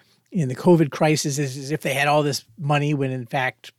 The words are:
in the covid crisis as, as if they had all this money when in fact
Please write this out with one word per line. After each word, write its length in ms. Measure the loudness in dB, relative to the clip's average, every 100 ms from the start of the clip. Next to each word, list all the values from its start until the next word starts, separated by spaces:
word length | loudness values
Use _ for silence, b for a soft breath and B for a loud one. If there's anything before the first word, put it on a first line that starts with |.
| b b b
in 180 | -4 -4
the 60 | 0
covid 360 | 4 4 4
crisis 460 | 0 0 2 0 -4
as, 180 | -6 -6
as 160 | -8
if 100 | -6
they 120 | -4
had 140 | -2 2
all 160 | 2
this 220 | 2 -2 -10 -10
money 360 | -2 0 0
when 180 | 0 -2
in 160 | -4 -6
fact 460 | -4 -4 -6 -20